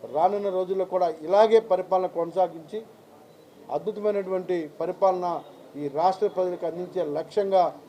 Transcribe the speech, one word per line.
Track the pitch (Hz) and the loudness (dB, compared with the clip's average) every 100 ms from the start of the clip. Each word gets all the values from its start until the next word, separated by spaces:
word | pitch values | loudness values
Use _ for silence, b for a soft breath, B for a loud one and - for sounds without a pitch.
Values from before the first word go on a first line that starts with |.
| 117 | -4
రానున్న | 135 180 202 202 | 0 2 2 -2
రోజుల్లో | 185 185 190 | -2 -2 -2
కూడా | 180 180 175 160 156 | -2 0 0 -2 0
ఇలాగే | 196 220 226 | 4 6 6
పరిపాలన | 220 185 185 185 180 | 4 -2 2 0 0
కొనసాగించి | 170 170 175 180 165 156 214 226 - - - - - - - - | -4 -4 0 0 -2 -12 -12 -12 -20 -20 -20 -20 -20 -20 -20 -6
అద్భుతమైనటువంటి | 143 180 208 208 202 185 185 180 180 151 - | -4 -4 -2 0 0 -2 -4 -2 -4 -4 -6
పరిపాలన | 165 180 196 185 175 165 - - - 139 | -6 2 2 2 -2 -4 -8 -20 -18 -8
ఈ | 147 | -6
రాష్ట్ర | 139 175 190 208 | 0 0 2 -2
ప్రజలకు | 185 185 175 170 | 0 -2 -2 -6
అందించే | 165 180 185 156 147 | -6 -6 -4 -4 -4
లక్ష్యంగా | 151 - 196 190 170 - | -4 -2 2 4 2 -2